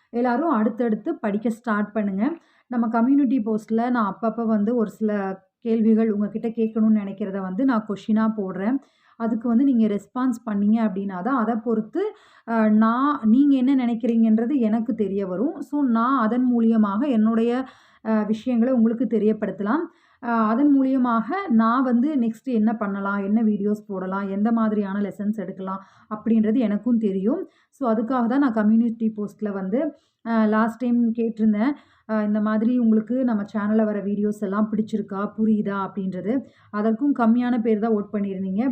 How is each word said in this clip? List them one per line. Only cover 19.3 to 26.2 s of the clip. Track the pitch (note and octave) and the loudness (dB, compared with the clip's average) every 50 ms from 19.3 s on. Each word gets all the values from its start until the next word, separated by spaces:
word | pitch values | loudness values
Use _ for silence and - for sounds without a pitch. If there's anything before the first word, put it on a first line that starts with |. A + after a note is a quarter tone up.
| G#3+ - G#3 F#3+ F#3 - G3+ G#3 C4 E4 F4 - - _ _ _ _ _ | 0 0 -4 -6 -6 -6 -2 -2 -2 -2 -2 -6 -10 _ _ _ _ _
அ, | B3+ A#3 | -6 -4
அதன் | A#3 A3+ A3 G#3+ A#3 B3+ D4 D4 C#4 C4+ | -2 0 0 0 2 2 4 4 4 4
மூலியமாக | C4 C4 C4+ C4+ B3 B3 A3+ A3+ - A3 F4 G4 G4 F4 | 4 2 2 2 2 2 2 0 0 -2 -4 -6 -2 2
நான் | A#3 A3 A3+ A3+ A#3 C4+ | 2 4 4 4 2 2
வந்து | C4 B3+ A#3 A#3+ B3 D#4 D#4 | 2 2 2 2 2 2 0
நெக்ஸ்ட் | B3+ A#3 A3+ A3+ - _ | 0 0 -2 -4 -6 _
என்ன | C4+ A#3+ A3 G#3+ A#3 A3 | -2 0 2 2 2 0
பண்ணலாம், | - G#3 G3 G3 G3+ G3 G3 G3+ G3+ G3 | 0 -4 -4 -4 -4 -4 -4 -4 -2 -2
என்ன | G3 G#3+ A#3 | 0 0 2
வீடியோஸ் | A3+ G#3+ G#3 G3 G3+ G#3 G#3 G#3 - | 2 2 0 0 0 -2 -2 -4 -6
போடலாம், | - G3 F#3 F#3 F#3+ F#3+ G3 G3+ F#3+ | -8 -8 -8 -6 -4 -4 -4 -4 -4
எந்த | G3 G3+ G#3 A#3 | -2 -2 0 0
மாதிரியான | A#3 A3+ A3 G#3+ G#3+ G#3+ G3+ F#3+ G3 G#3 | 2 2 0 0 0 0 -2 -2 -2 -2
லெசன்ஸ் | G3+ F#3 - - G3+ G#3 A3 | -2 -4 -4 -4 -4 -2 -2
எடுக்கலாம் | G#3+ F#3 F3+ - F#3+ F#3+ F#3 F#3+ G3 - - _ _ _ _ A3 | -2 -6 -8 -8 -8 -8 -8 -8 -8 -10 -16 _ _ _ _ -10
அப்படின்றது | G#3+ | -6